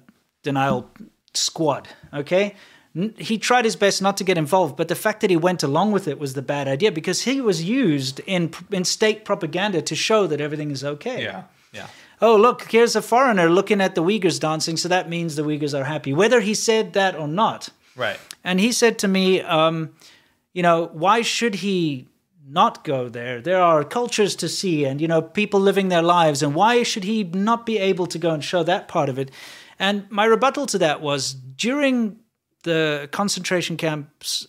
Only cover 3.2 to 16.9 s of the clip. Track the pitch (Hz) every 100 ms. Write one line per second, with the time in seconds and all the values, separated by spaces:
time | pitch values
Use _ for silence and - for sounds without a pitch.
3.2 | 170 220 - 247 226 - 202 - 196 196
4.2 | 185 175 147 190 160 135 165 170 214 208
5.2 | 208 170 180 180 143 147 208 196 165 139
6.2 | 143 131 127 143 135 139 208 170 - 175
7.2 | 226 277 233 165 165 262 208 147 131 135
8.2 | - 185 165 - 180 190 175 - 214 220
9.2 | - 202 160 170 208 175 143 151 - 220
10.2 | 180 147 147 151 147 135 139 147 240 247
11.2 | 110 95 95 _ _ 107 95 - - -
12.2 | 220 220 240 - - 226 233 220 - 233
13.2 | 269 202 165 180 190 202 190 185 170 214
14.2 | 180 139 156 156 165 160 170 180 160 170
15.2 | 170 147 151 151 147 139 135 151 147 143
16.2 | 226 247 202 208 - 226 190